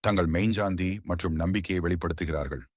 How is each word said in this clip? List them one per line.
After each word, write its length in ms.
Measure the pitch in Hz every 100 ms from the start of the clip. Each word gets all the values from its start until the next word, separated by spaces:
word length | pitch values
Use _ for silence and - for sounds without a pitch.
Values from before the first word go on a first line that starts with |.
தங்கள் 260 | 104 98 85
மெய்ஞ்சாந்தி 640 | 85 107 107 101 92 92 101
மற்றும் 320 | - 87 92 80
நம்பிக்கையை 460 | 85 101 87 90
வெளிப்படுத்துகிறார்கள். 800 | 85 90 85 80 82 78 71 69 -